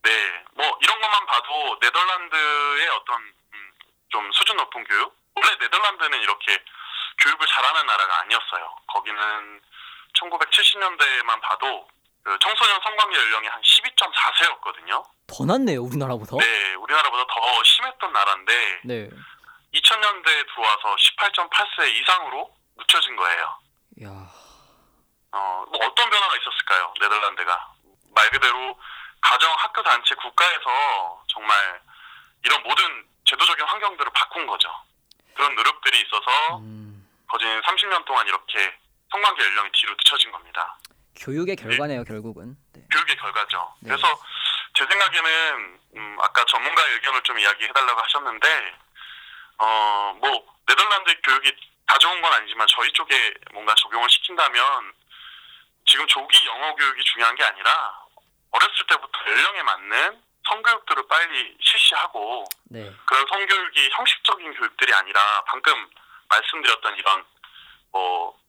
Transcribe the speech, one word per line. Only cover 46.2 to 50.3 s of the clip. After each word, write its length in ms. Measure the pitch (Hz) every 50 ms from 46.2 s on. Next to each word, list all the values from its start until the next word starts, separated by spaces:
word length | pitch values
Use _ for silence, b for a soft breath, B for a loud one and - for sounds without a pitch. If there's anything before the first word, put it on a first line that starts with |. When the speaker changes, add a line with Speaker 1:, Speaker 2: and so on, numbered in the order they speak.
Speaker 1:
아까 240 | - 104 - - 117
전문가의 500 | - 139 120 120 143 151 160 160 143 120
의견을 280 | 117 127 135 131 127
좀 160 | - 127 123 110
이야기해달라고 640 | 104 101 101 - 110 107 127 139 135 123 120 113
하셨는데, 720 | 113 113 - 147 143 127 113 110 123 151 160 143 110 92 - _ _ _ B B B B B B B B B B B B B -
어, 580 | 110 110 110 110 107 107 104 101 101 101 95 101
뭐 380 | 123 139